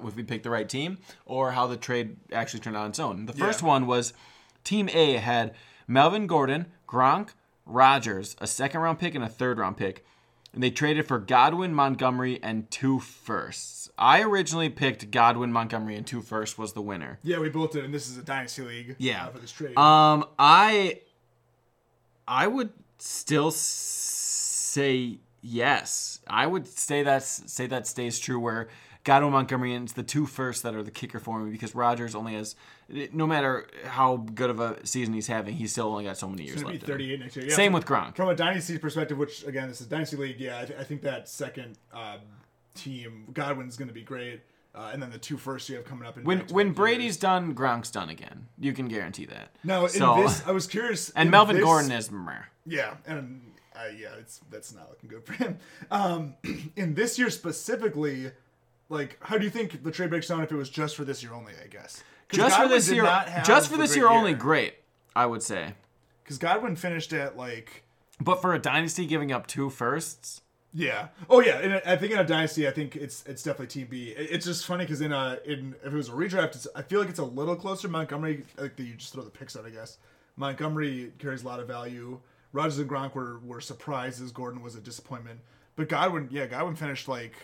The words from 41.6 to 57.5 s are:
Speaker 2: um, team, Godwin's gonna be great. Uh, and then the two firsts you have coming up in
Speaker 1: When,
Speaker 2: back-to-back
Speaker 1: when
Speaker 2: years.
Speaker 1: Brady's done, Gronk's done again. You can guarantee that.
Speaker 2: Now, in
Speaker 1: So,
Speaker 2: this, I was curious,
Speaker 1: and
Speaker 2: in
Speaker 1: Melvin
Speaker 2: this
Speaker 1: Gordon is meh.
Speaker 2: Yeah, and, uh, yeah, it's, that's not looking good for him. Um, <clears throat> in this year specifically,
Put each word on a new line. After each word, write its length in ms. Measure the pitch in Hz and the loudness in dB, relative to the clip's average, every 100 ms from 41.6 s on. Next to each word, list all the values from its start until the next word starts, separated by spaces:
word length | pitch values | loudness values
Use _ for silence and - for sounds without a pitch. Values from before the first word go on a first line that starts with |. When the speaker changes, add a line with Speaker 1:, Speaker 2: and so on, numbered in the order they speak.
| 117 104 _ | -16 -18 _
Speaker 2:
um, 260 | 113 110 104 104 101 _ _ _ - | -14 -14 -14 -18 -20 _ _ _ -16
team, 500 | 135 127 113 110 110 | -12 -12 -14 -16 -12
Godwin's 420 | 135 143 131 127 120 | -6 -4 -6 -8 -12
gonna 160 | 127 | -12
be 120 | 113 | -12
great. 380 | 110 127 123 120 _ _ _ | -12 -10 -10 -14 _ _ _
Uh, 180 | - 110 | -16 -12
and 80 | 135 | -10
then 60 | 127 | -10
the 80 | 113 | -12
two 180 | - 143 | -10 -10
firsts 320 | 135 131 - | -8 -10 -10
you 80 | 123 | -12
have 80 | |
coming 240 | 120 127 117 | -12 -14 -14
up 100 | 117 | -6
in 60 | |
Speaker 1:
When, 140 | 143 185 | 0 0
Speaker 2:
back-to-back 180 | - 185 | 2 2
Speaker 1:
when 120 | 202 | 2
Speaker 2:
years. 80 | 170 | 4
Speaker 1:
Brady's 400 | 220 247 233 175 | 2 2 0 0
done, 360 | 190 185 170 | 2 2 0
Gronk's 380 | 127 135 120 113 | -2 0 0 -4
done 160 | 104 82 | -8 -8
again. 380 | 80 - - - - | -10 -16 -18 -20 -6
You 140 | 139 | -4
can 160 | 123 123 | -2 -4
guarantee 380 | 110 87 - - | -4 -6 -10 -12
that. 240 | 52 53 _ 165 | -14 -16 _ -2
Speaker 2:
Now, 180 | 185 | 2
in 60 | 175 | 2
Speaker 1:
So, 320 | 190 123 117 | 4 6 8
Speaker 2:
this, 260 | 202 151 175 | 6 4 0
I 40 | |
was 140 | 190 185 | -2 -2
curious, 420 | 202 240 196 - | -2 -2 -4 -2
Speaker 1:
and 180 | - 165 | 2 8
Speaker 2:
in 40 | |
Speaker 1:
Melvin 260 | 196 208 185 | 10 8 6
Speaker 2:
this 80 | 180 | 8
Speaker 1:
Gordon 260 | 160 139 | 6 6
is 180 | 120 104 | -2 -4
meh. 260 | 98 85 58 - _ 160 | -8 -10 -12 -14 _ -6
Speaker 2:
Yeah, 280 | 151 110 151 151 | -2 -2 -6 -8
and, 460 | 151 127 131 117 - _ 117 | -8 -8 -14 -20 -20 _ -14
uh, 120 | 113 107 | -14 -12
yeah, 160 | 104 110 | -14 -16
it's, 220 | 117 - - | -18 -20 -18
that's 240 | 110 - | -18 -16
not 160 | 104 78 | -20 -20
looking 200 | - 120 | -20 -20
good 160 | 110 - | -18 -12
for 80 | |
him. 240 | - 240 - - - - | -6 -6 -6 -14 -20 -6
Um, 460 | 202 190 170 147 - - - | -2 0 -2 -6 -10 -10 -10
<clears throat> 200 | 143 - | -10 -6
in 160 | 175 | -2
this 260 | 151 233 247 | 0 0 0
year 100 | 240 | 0
specifically, 1040 | - 170 | 0 -6